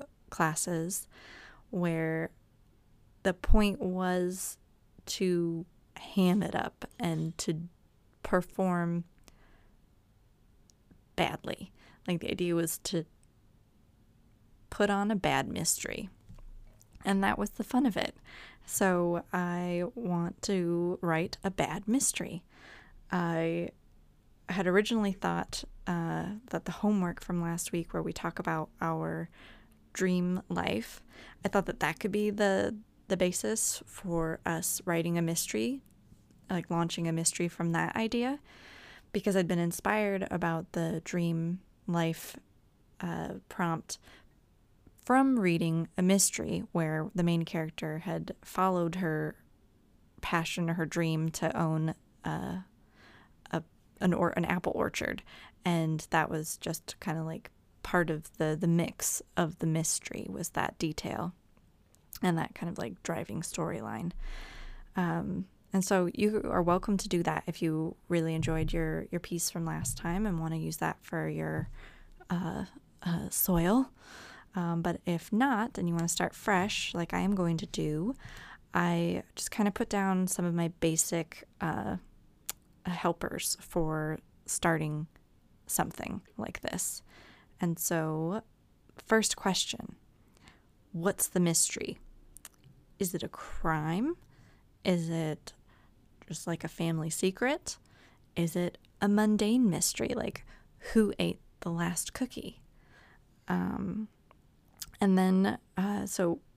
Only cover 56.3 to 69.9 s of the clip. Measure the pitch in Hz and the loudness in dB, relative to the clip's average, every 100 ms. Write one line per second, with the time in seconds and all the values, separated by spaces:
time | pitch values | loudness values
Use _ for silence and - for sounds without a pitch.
56.3 | 156 160 - - 165 - - - 160 160 | 0 -6 -6 -6 -6 -8 -10 -6 -4 -4
57.3 | 160 - _ _ _ - 180 160 156 - | -8 -14 _ _ _ 0 2 2 0 -6
58.3 | - 156 156 170 170 165 - - - - | -2 0 2 4 4 2 -2 -4 -4 -4
59.3 | - 165 - 165 160 160 - - - - | -2 -2 0 0 0 0 -2 -4 -10 -8
60.3 | 190 170 - - - 160 160 - - 175 | -8 -6 -2 -4 -2 -4 -4 -6 -4 -6
61.3 | - _ _ _ _ _ _ _ - 180 | -8 _ _ _ _ _ _ _ -2 2
62.3 | 165 - - 170 - - 185 - 165 - | 2 0 -6 -8 -6 -8 -6 -6 -6 -4
63.3 | - - - 160 - 110 110 170 - - | -6 -6 -4 -4 -4 -6 -6 -6 -6 -8
64.3 | - - - - - - - 175 165 143 | -8 -12 -14 -14 -14 -6 -2 0 0 -2
65.3 | - 190 - - 190 185 196 175 - 214 | -4 -6 -12 -4 0 4 4 2 2 2
66.3 | 214 - 180 170 180 - 196 - 175 175 | 2 0 2 4 2 2 0 0 0 2
67.3 | 156 - 165 165 156 160 - - 170 165 | 0 -4 -2 -2 0 -2 -6 -2 0 2
68.3 | 160 165 160 160 165 160 160 - 175 - | 0 0 0 0 0 0 -2 -4 -6 -4
69.3 | 170 - 175 165 156 170 | -4 -4 -4 -4 -4 -4